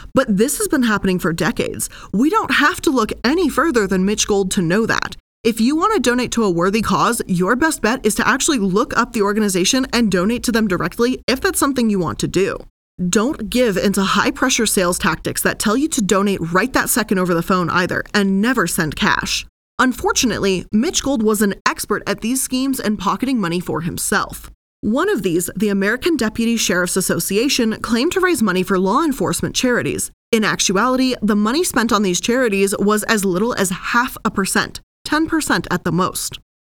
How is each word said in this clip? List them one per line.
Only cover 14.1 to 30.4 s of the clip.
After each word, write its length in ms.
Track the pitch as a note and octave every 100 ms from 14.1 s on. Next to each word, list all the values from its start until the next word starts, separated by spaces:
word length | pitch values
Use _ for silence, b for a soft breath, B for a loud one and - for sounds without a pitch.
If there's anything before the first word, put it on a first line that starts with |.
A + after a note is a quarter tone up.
| G#3 A#3 - C4+ - G#3+
sales 340 | G3+ F3 F3
tactics 420 | F3+ D#3+ - -
that 180 | F#3+ -
tell 180 | G#3+ B3
you 100 | D#4
to 140 | -
donate 400 | F#3 G3 G3+ F#3+ E3
right 220 | F#3 B3+
that 160 | C#4 -
second 300 | A#3+ G#3+ F#3
over 140 | F3+
the 80 | E3
phone 280 | E3+ F#3 E3
either, 340 | F3 F3 - -
and 280 | G#3 G3 G3
never 260 | A3+ B3+ F3
send 300 | - D3+ -
cash. 480 | F#3 - - - - _ _ -
Unfortunately, 840 | B3+ B3+ G4 A4+ A#3+ C#3 G3 F3 -
Mitch 280 | G#3+ D#4+ -
Gold 220 | C4+ C4+
was 180 | G#3+ G#3+
an 140 | G3+ - -
expert 380 | D#4 - G3+ -
at 140 | G3+
these 220 | A3 C4
schemes 400 | - B3+ C4+ C4
and 180 | G#3+ G#3
pocketing 400 | F#3 F#3 C4 B3
money 220 | E3+ F3
for 180 | - -
himself. 720 | E3+ E3 - G3 - - - - _ -
One 280 | G#3+ B3+ G4
of 140 | D#4
these, 260 | F#3 E3+ - F3+
the 140 | G#3
American 480 | G3 G3 B3+ F4+ D#4
Deputy 400 | G#3+ G#3+ A3+ A3+
Sheriff's 400 | - F3+ F#3 F#3+
Association, 800 | F3+ E3 - G3 C4 - A3 G#3
claimed 300 | - A#3 E4
to 80 | F#4+
raise 220 | F4+ D4+
money 200 | G#3 F#3
for 140 | F3+ F#3
law 260 | F#3+ B3+
enforcement 520 | E4 - E3 - C#3+ -
charities. 560 | B3+ A3 C#3 D#2 - - -
In 100 | A3+